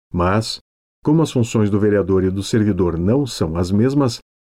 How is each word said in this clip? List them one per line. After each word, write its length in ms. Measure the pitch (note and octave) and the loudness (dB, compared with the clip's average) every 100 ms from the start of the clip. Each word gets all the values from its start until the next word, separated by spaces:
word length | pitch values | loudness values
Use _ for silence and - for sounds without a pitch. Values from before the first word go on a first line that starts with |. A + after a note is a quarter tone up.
| _ | _
Mas, 460 | F2 F2 G#2 A2+ - _ _ _ _ | -2 0 0 -2 -8 _ _ _ _
como 180 | - D#3+ | 0 0
as 80 | D3+ | 2
funções 380 | C3 - A#2 G#2 | 0 0 0 0
do 100 | G#2 | 2
vereador 460 | G#2 G2+ F2+ F#2+ | 2 2 2 2
e 60 | F#2 | 0
do 120 | G2 | -2
servidor 560 | F#2+ A#2+ G#2 F#2 F2+ E2 | -2 0 2 0 0 0
não 280 | F2+ C3+ C#3 | 0 0 -2
são 300 | - D#2+ E2+ | -4 -4 -2
as 140 | F2+ | -2
mesmas, 480 | G2+ B2+ C#3 C3 - - _ _ | 0 2 2 0 -2 -12 _ _